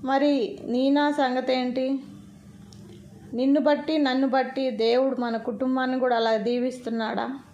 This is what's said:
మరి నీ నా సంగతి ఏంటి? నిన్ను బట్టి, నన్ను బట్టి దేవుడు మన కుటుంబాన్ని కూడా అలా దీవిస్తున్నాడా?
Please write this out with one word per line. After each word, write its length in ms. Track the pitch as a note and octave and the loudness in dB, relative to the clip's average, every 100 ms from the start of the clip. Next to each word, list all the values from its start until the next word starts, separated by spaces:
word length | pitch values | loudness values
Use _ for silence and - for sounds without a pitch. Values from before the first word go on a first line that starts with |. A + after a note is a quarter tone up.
| C4 | 0
మరి 540 | C4+ D4 C#4 G#3+ - | 2 4 2 0 -6
నీ 260 | - A#3+ C4+ | -4 0 2
నా 220 | C#4+ D4 | 4 2
సంగతి 420 | D4 C4 B3+ B3+ | 2 0 0 0
ఏంటి? 500 | B3+ B3 B3+ C4 C4+ - - - - - - - - - - - - - | 0 0 -2 -2 -2 -6 -18 -20 -20 -20 -20 -20 -20 -20 -20 -20 -20 -10
నిన్ను 280 | A#3 C4+ D4 | -2 2 4
బట్టి, 360 | C#4+ D4 D4 D#4 | 4 2 0 0
నన్ను 300 | C#4 B3+ C4+ | 2 2 2
బట్టి 440 | C4 B3+ C4 C4 | 2 0 -2 -4
దేవుడు 500 | G#3+ A3+ A#3+ C4+ A#3+ | 0 2 4 2 0
మన 160 | A#3+ A3+ | -4 -4
కుటుంబాన్ని 640 | A3+ G#3 C4 C4 B3+ C4 | -6 -4 -2 0 0 0
కూడా 160 | B3+ A#3 | 0 2
అలా 220 | A3+ A3 | 2 0
దీవిస్తున్నాడా? 1000 | G#3 A#3+ B3+ B3+ A#3 A3+ A3 - A#3 C4+ - | 0 0 -2 -4 -6 -4 -4 -4 -6 -8 -14